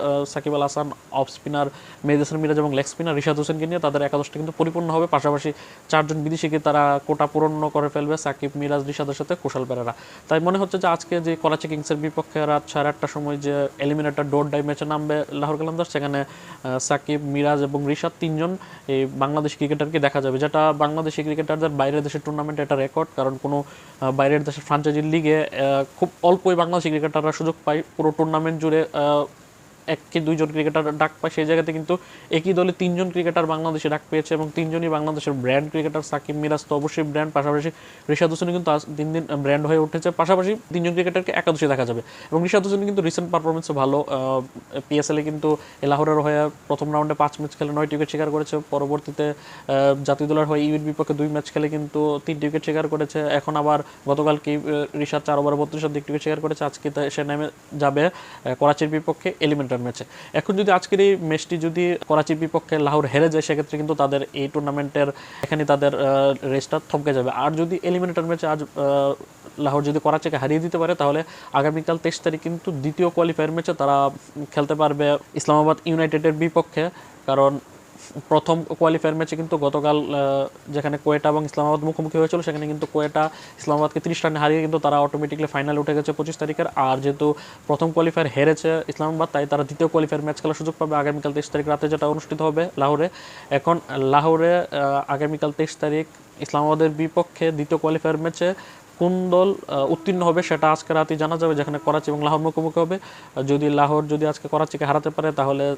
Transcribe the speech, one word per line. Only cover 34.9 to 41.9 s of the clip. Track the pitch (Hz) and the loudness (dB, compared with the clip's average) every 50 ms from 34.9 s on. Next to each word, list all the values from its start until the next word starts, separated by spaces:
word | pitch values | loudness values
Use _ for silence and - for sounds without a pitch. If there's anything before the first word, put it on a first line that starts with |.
| 156 151 151 156 156 151 - 151 | 0 0 -2 -2 -4 -2 -2 -2
ব্র্যান্ড | 139 131 123 127 131 143 151 151 | -2 0 0 2 2 2 0 0
ক্রিকেটার। | - 160 151 156 151 156 | -2 -2 -2 -2 -2 -4
সাকিব, | 147 - 151 143 - - 147 | -4 -4 -6 -6 -4 -4 -4
মিরাজ | 151 151 151 151 143 - - | -2 0 0 0 -2 -2 -2
তো | 151 | -2
অবশ্যই | 143 143 151 - 165 | -2 -2 -2 -2 -2
ব্র্যান্ড, | 156 147 143 151 156 156 | -2 -2 0 -2 -2 0
পাশাপাশি | 147 143 139 147 147 147 147 165 - - - - - - - - | 0 0 0 2 0 0 -2 -4 -6 -8 -16 -20 -20 -12 -4 -2
রিশাদ | 151 - 175 160 | 2 2 2 2
হোসেন | 165 160 185 175 | 2 0 -2 -2
কিন্তু | 175 180 170 165 | -2 0 0 0
আজ | 151 151 151 - 151 | 0 0 -2 -6 -6
দিন | 147 151 156 | -6 -4 -2
দিন | 160 165 156 - 151 | -2 -4 -4 -4 -4
ব্র্যান্ড | 143 139 139 143 147 147 | -2 2 2 2 2 4
হয়ে | 147 160 160 | 4 4 4
উঠেছে। | 156 151 - 165 156 175 | 4 2 -2 -2 -2 -2
পাশাপাশি | 170 - 165 160 190 185 185 190 220 233 - - | 0 0 2 4 4 4 4 0 -2 -4 -6 -6
তিনজন | 151 175 170 175 | -4 -2 0 0
ক্রিকেটারকে | 170 175 175 180 175 185 180 - | 0 0 0 0 0 0 -2 0
একাদশে | - 170 - 175 160 151 160 143 | -2 0 2 0 2 2 2 2
দেখা | 135 131 127 | 2 2 0
যাবে | 120 | -2